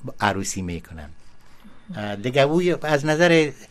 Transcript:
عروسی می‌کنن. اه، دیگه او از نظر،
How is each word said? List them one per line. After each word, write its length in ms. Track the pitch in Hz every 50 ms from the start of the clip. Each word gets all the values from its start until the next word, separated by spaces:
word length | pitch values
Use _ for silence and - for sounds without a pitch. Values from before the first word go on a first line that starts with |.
| - 120 - -
عروسی 420 | 107 101 95 98 95 - - 95
می‌کنن. 480 | 92 87 85 82 - - 82 80 76 78 80 - - - - - - - - - - - - - - - 175
اه، 200 | 107 104 104 104
دیگه 260 | 101 107 127 123 139
او 440 | 139 147 160 180 180 175 160 - -
از 200 | 151 156 143 143
نظر، 460 | 151 156 151 175 175 165 160 156 143 - - - -